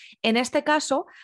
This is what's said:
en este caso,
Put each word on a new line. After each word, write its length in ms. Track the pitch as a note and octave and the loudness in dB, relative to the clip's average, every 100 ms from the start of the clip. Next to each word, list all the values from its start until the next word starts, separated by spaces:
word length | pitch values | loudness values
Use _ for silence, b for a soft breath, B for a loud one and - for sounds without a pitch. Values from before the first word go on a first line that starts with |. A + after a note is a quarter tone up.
| B - | B -4
en 140 | A3+ A3+ | 0 0
este 280 | B3 D4+ | 0 -2
caso, 420 | D4 D4+ - C#4 F#4 B | 0 0 0 -2 -4 B